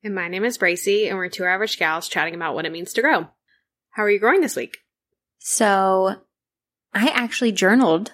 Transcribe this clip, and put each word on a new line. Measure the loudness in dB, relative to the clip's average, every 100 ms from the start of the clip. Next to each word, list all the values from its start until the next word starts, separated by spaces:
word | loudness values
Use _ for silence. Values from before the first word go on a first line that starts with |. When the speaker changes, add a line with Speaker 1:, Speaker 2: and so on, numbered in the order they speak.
Speaker 1:
And | -6
my | -6 -6
name | -4
is | -4 0
Bracy, | 0 0 0 0 0
and | -2
we're | -6
two | -4
average | -2 0 -2 -2
gals | -2 -2 -4
chatting | -4 -4
about | -4 -6
what | -4 -6
it |
means | -8 -6
to | 0
grow. | 2 2 -2 _ _ _ _ _ _
How | -4
are | 0
you | 2
growing | 4 4
this | 2 -4
week? | -10 -14 _ _ _ _ _ _
Speaker 2:
So, | -6 0 2 4 4 2 0 -4 _ _ _ _ _ _ _
I | 0 0
actually | 0 -2 -2 -2
journaled | 2 4 4 4 2 -2